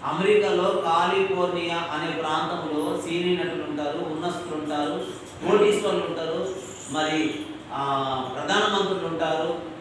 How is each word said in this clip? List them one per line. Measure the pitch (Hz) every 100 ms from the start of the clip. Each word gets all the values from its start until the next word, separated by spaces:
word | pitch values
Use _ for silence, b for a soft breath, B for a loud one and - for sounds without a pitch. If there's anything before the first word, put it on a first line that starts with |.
అమెరికాలో | 147 160 196 208 196 180 180 - 165
కాలిఫోర్నియా | 170 180 196 190 185 175 175 170 170
అనే | 160 151 165
ప్రాంతంలో | 160 156 156 165 175 156 147 151 -
సినీ | 170 170 180 175
నటులు | 165 156
ఉంటారు, | 151 147 147 165
ఉన్నస్తులు | 165 156 175 - -
ఉంటారు, | 156 147 147 143 - - - - -
కోటీశ్వరులు | 175 208 208 202 202 180 165
ఉంటారు, | 165 160 165 190 185 - - -
మరి, | 156 156 156 147 - - - -
ఆ, | - - 135 135 131 -
ప్రధానమంత్రులు | 147 - 202 208 196 185 175 165
ఉంటారు | 160 160 160 160 165 - -